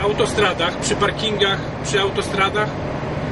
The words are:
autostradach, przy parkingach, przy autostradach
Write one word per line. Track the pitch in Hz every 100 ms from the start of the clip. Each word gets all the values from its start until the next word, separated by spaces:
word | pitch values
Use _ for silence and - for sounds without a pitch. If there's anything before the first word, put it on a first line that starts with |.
autostradach, | 202 214 220 - 196 175 170 -
przy | - 208
parkingach, | 202 - 220 202 202 196 - -
przy | - 202
autostradach | 196 202 - 196 196 208 214 - - - - - -